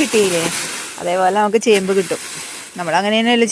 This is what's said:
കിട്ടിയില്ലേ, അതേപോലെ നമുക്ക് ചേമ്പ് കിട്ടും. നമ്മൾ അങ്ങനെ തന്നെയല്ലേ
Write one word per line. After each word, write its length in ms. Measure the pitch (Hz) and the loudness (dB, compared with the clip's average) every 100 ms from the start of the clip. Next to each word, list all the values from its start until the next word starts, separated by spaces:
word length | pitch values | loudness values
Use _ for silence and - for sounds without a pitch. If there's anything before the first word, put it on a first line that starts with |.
കിട്ടിയില്ലേ, 420 | 262 220 196 170 170 - - - - - | 2 2 2 0 -2 -4 -8 -10 -12 -8
അതേപോലെ 360 | 175 180 185 202 | -4 2 2 2
നമുക്ക് 180 | 208 214 233 | 2 2 4
ചേമ്പ് 260 | 202 190 196 | 2 4 0
കിട്ടും. 220 | 170 151 - - - - - 180 | 0 -4 -6 -12 -12 -14 -14 -8
നമ്മൾ 140 | 170 170 | -2 0
അങ്ങനെ 160 | 208 220 | 2 0
തന്നെയല്ലേ 300 | 233 233 226 | 2 2 2